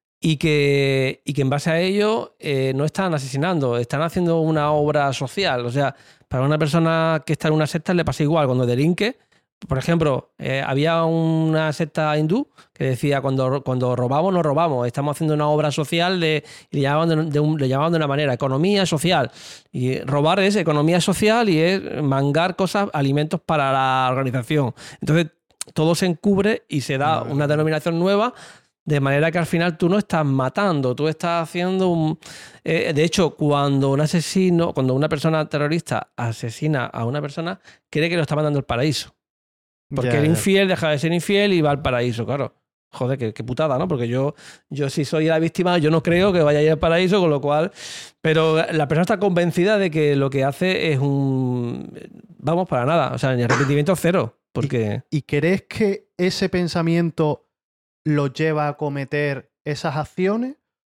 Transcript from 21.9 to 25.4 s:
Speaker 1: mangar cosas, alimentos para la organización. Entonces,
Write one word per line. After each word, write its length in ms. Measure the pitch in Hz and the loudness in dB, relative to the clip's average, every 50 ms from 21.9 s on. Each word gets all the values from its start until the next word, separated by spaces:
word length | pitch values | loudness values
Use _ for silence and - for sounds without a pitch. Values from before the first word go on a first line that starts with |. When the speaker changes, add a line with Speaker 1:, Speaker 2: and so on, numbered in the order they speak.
| - 143 | -4 -4
Speaker 1:
mangar 540 | 151 135 135 135 139 143 143 160 175 185 180 | -2 0 0 2 2 2 2 0 0 0 0
cosas, 320 | - 190 175 - 202 202 202 | -2 -2 0 0 -2 -2 -2
alimentos 480 | - 151 139 135 139 147 151 151 - 160 | -2 -2 0 0 0 0 0 -2 -4 -4
para 300 | - - 160 151 139 135 | -2 -2 0 0 2 2
la 360 | 135 135 135 131 131 131 127 127 | 2 2 2 2 2 2 0 0
organización. 640 | 127 135 135 127 120 131 117 - 156 151 135 113 - - - - - - | 0 -2 -2 -2 -2 -4 -2 0 0 0 0 0 -4 -8 -14 -20 -14 -6
Entonces, 280 | - - 151 170 170 151 - _ | -2 0 2 2 0 -2 -6 _